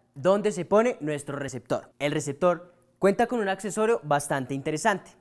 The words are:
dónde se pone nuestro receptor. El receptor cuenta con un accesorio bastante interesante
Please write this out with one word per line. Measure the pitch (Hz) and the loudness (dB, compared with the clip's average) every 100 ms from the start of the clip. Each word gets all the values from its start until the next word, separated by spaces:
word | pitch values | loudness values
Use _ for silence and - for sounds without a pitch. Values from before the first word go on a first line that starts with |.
| _ - | _ -4
dónde | 170 202 208 | 2 2 2
se | 180 | -2
pone | 165 202 240 240 | 2 4 4 0
nuestro | 151 147 143 139 | -4 -6 -6 -6
receptor. | 135 127 - 117 - - | -6 -8 -4 -4 -4 -4
El | 143 | -2
receptor | 151 147 - 180 170 - _ _ - | -2 -4 0 2 2 -4 _ _ 0
cuenta | 190 196 233 | 2 4 2
con | 240 | 0
un | 196 | -2
accesorio | 190 214 196 214 226 151 | -4 -4 0 0 0 2
bastante | 143 - 143 127 | 0 2 -2 -2
interesante | 139 135 151 220 196 - _ | -4 -4 -2 0 0 -4 _